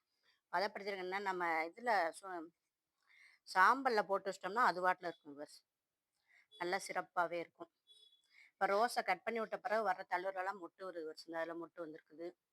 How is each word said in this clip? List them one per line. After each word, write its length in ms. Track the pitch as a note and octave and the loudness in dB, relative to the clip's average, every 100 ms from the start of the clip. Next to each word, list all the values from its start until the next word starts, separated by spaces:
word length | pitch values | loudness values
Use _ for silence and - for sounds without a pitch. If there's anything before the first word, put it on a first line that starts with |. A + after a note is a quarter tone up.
| _ _ _ _ _ | _ _ _ _ _
பதப்படுத்திருக்கோம்னா 680 | F3 G#3 G#3 G3+ G3 F3+ G3 | 0 0 -2 -6 -4 -4 -4
நம்ம 220 | G3+ F3+ E3+ D#3+ | -2 -2 0 0
இதுல 260 | E3 E3+ B3 G3+ E3 | -2 -4 0 2 0
சு-, 360 | - F#3+ F3+ D#3+ _ _ _ _ _ _ _ - _ - | -4 -10 -10 -12 _ _ _ _ _ _ _ -20 _ 2
சாம்பல்ல 520 | F#3 G3 B3+ C4 A3 F3+ | 8 8 8 4 2 2
போட்டு 220 | G3 G3 | 0 -2
வச்சிட்டோம்னா 360 | F#3 F#3 G#3+ A#3+ | -6 -2 2 2
அது 120 | F3 | 4
வாட்டுல 300 | F3+ F3+ F3 | 2 2 -4
இருக்கும் 240 | D#3 D3+ | -10 -14
விவர்ஸ், 240 | C#3 D3 - _ _ _ _ _ _ _ _ _ | -16 -16 -18 _ _ _ _ _ _ _ _ _
நல்லா 240 | - F3 F#3+ | -6 -2 -2
சிறப்பாவே 580 | - F#3 F3 F#3 E3 E3+ | -2 -4 -2 0 0 -2
இருக்கும். 300 | E3 - E3+ _ - - - _ _ _ - | -8 -14 -20 _ -20 -20 -20 _ _ _ -14
இப்ப 200 | - G3 | -2 2
ரோஸை 320 | G3+ A#3+ A#3+ | 4 2 2
கட் 200 | A3 F3+ | 0 -2
பண்ணி 160 | - A3+ | -2 -4
விட்ட 160 | G#3 F#3+ | -4 -4
பிறகு 240 | F#3 G#3+ | 0 0
வர்ற 180 | G#3 F3+ F#3 | 2 -2 -2
தளிரெல்லாம் 540 | F3+ F#3+ F#3+ F#3 G3+ | -4 -2 -4 -4 -6
மொட்டு 200 | E3+ - | -10 -12
வருது 180 | F#3 E3+ | -10 -8
விவர்ஸ். 200 | D#3 D#3 - | -10 -12 -8
இந்த 140 | E3 | -6
அதுல 160 | E3 E3 | -6 -8
மொட்டு 240 | E3 - | -10 -12
வந்திருக்குது. 440 | D#3+ D#3 _ D#3 F3 - _ | -12 -14 _ -14 -14 -14 _